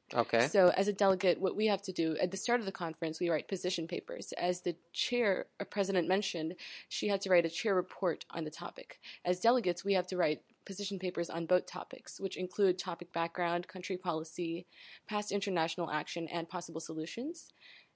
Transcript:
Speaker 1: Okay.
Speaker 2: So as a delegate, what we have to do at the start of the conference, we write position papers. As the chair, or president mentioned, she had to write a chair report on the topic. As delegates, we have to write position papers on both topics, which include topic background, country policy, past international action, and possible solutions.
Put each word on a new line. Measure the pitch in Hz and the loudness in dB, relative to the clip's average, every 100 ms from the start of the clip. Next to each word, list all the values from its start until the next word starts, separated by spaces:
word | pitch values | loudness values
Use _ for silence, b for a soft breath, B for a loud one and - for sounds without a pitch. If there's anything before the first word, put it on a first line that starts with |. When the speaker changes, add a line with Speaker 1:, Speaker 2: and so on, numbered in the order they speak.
| _ | _
Speaker 1:
Okay. | 123 117 117 135 | -2 2 4 6
Speaker 2:
So | 196 180 | 6 6
as | - 202 | 6 2
a | |
delegate, | 196 196 190 190 170 | 4 4 6 4 4
what | 185 196 | 0 2
we | 214 | 2
have | 202 | 2
to | - | -2
do | 175 160 151 | 0 0 2
at | 185 | 0
the | 185 | 0
start | - 240 | 0 0
of | 202 | 0
the | |
conference, | - 165 156 160 160 | -4 -6 -4 -4 -2
we | 175 | 0
write | 156 - | 0 -2
position | 185 175 180 165 | -4 -2 -2 -4
papers. | 175 - - - - | -6 -6 -8 -8 -2
As | 180 180 | -2 0
the | 175 170 _ | -2 -6 _
chair, | - - 240 220 185 - - | -4 -2 0 2 0 -4 -10
or | 202 | -6
president | 214 190 190 165 | -2 2 2 2
mentioned, | 196 196 165 160 185 B B B | 2 0 -4 -4 -6 B B B
she | - 208 | -4 0
had | 196 | 0
to | 196 | 4
write | 180 165 | 4 4
a | |
chair | - 220 185 | 0 2 2
report | 175 - 185 156 - | 0 -2 -2 -2 -6
on | - | -6
the | 151 | -6
topic. | - 175 - - - B B | -6 -8 -10 -14 -16 B B
As | - 180 | -2 4
delegates, | 226 254 185 175 196 | 4 4 2 0 2
we | |
have | 190 180 | 0 0
to | 180 | 0
write | 160 156 _ _ | 2 0 _ _
position | - 190 196 190 | -12 -8 -6 -4
papers | 185 180 170 | -4 -4 -4
on | 170 165 | -4 2
both | 185 - | 2 2
topics, | - - - - - | -8 -8 -12 -12 -8
which | 190 - | -6 -4
include | 185 - 190 180 | -6 2 4 4
topic | - 170 170 | -2 -6 -4
background, | 170 170 - 175 175 180 | -2 -2 0 0 0 -4
country | 185 - 180 | -10 -6 -4
policy, | 190 156 165 - 170 165 - b b b - | -2 -2 -4 -4 -4 -4 -8 b b b -6
past | 214 208 | -4 -2
international | 202 202 180 165 - 165 | -2 0 0 0 0 -2
action, | 151 151 170 165 | -2 -4 -6 -4
and | 170 165 | -4 -4
possible | 180 - 165 | -8 -8 -8
solutions. | - 160 160 - 277 349 - b b b b | -8 -6 -6 -6 -6 -8 -14 b b b b